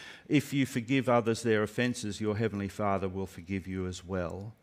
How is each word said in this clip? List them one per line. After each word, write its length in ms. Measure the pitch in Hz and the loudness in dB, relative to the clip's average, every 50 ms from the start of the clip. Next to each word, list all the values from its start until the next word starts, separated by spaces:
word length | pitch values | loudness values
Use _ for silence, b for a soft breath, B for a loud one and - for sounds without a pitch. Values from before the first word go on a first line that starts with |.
| B B B B B - | B B B B B 2
"If 240 | 151 147 139 - | 2 2 4 2
you 140 | 135 139 135 | 2 2 2
forgive 420 | 131 - 127 113 110 139 135 117 127 | 2 0 -2 0 2 2 2 4 6
others 340 | 120 120 107 113 113 - | 4 6 6 4 0 2
their 200 | - 117 110 104 | 2 2 4 4
offences, 580 | 107 101 - - 123 123 117 - - 104 98 - | 2 0 0 0 0 0 0 -2 -4 -6 -4 -2
your 160 | 107 107 104 | -2 0 0
heavenly 320 | 104 117 107 101 101 101 95 | 2 0 0 0 -2 -4 -4
Father 400 | - - 104 101 98 95 95 95 | -2 0 0 2 2 2 0 -2
will 180 | 90 95 95 | -4 -4 -6
forgive 400 | 90 - 95 85 90 98 95 85 | -6 -8 -12 -6 -4 -4 -4 -4
you 200 | 95 92 92 92 | -4 -4 -4 -4
as 180 | 90 90 90 85 | -4 -6 -8 -6
well. 500 | 85 95 92 87 82 87 92 101 110 107 - | -4 -4 -2 -2 -4 -6 -8 -10 -12 -14 -16